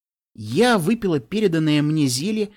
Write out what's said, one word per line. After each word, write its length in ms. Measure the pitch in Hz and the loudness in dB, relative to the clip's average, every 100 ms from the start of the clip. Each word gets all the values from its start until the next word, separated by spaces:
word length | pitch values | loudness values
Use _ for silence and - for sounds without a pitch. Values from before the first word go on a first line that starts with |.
| _ _ _ - | _ _ _ -18
Я 420 | 107 131 247 220 | -6 0 2 2
выпила 420 | 156 233 196 151 | 0 -2 0 -2
переданное 640 | - 208 208 160 156 151 | -2 -2 0 0 2 2
мне 260 | 147 156 139 | 2 0 0
зелье 440 | 123 180 220 202 | 0 -4 -4 -6